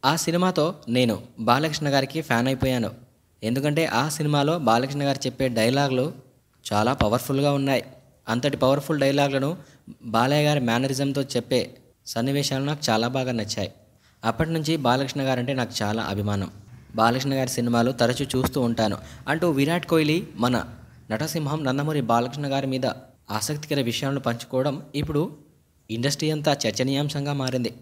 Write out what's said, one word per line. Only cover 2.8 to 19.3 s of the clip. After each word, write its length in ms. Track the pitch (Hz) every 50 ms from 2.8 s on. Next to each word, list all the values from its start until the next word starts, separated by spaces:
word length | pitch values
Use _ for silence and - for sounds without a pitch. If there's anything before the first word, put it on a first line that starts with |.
| 113 95 - - - _ _ _ _ _ _ _
ఎందుకంటే 440 | - 110 123 135 135 147 147 160 165
ఆ 220 | - - 117 135 156
సినిమాలో 500 | 151 - 151 151 147 143 139 147 165 175
బాలకృష్ణ 440 | 143 113 113 120 131 135 143 143
గారు 240 | 143 139 135 139 -
చెప్పే 220 | 131 120 - 135 127
డైలాగులు 640 | 117 113 110 120 131 139 143 135 131 127 131 165 - - - - _ _ _ _ _ _ _ -
చాలా 200 | 104 104 107 120
పవర్ఫుల్‌గా 600 | 139 - 117 104 110 123 - - 135 135 143 143
ఉన్నాయి. 320 | 143 139 139 139 135 120 - - - - _ _ _ _ _ -
అంతటి 280 | 113 123 127 143 139
పవర్ఫుల్ 440 | - 131 131 139 143 143 - 160 147
డైలాగులను 560 | 139 139 139 143 143 139 139 135 135 151 175 180 - - - _ _ - - _ -
బాలయ్య 420 | 120 107 113 120 131 143 151 147
గారి 140 | 147 147 147
మేనరిజంతో 600 | 123 117 113 120 131 135 135 127 143 139 135 139
చెప్పే 540 | 135 135 - 120 117 - 131 120 - - - - _ _ _ _ _
సన్నివేశాలు 580 | - - 113 120 135 139 143 147 143 139 135 139
నాకు 260 | 143 151 147 - -
చాలా 180 | 110 110 113 123
బాగా 240 | 127 135 131 127
నచ్చాయి. 400 | 123 113 104 104 - 110 98 - - - - _ _ _ _ _ _ _ -
అప్పటి 260 | 113 - - 160 160
నుంచి 260 | 165 160 151 151 165
బాలకృష్ణ 460 | 156 131 120 123 135 139 135 - 147
గారంటే 320 | 135 135 127 123 120 127 139
నాకు 180 | 131 120 113 - -
చాలా 200 | 110 101 107 113
అభిమానం. 480 | 95 - 98 104 104 104 104 98 95 - - - - - - - - - -
బాలకృష్ణ 380 | 110 113 117 120 131 131 139 135
గారి 140 | 135 131 123
సినిమాలు 440 | - 127 120 120 120 117 117 127
తరచూ 340 | 120 120 123 117 127 127 143
చూస్తూ 340 | 135 - 127 127 123 - 147
ఉంటాను 360 | 123 117 117 117 110 104 98 - - - - - -
అంటూ 220 | -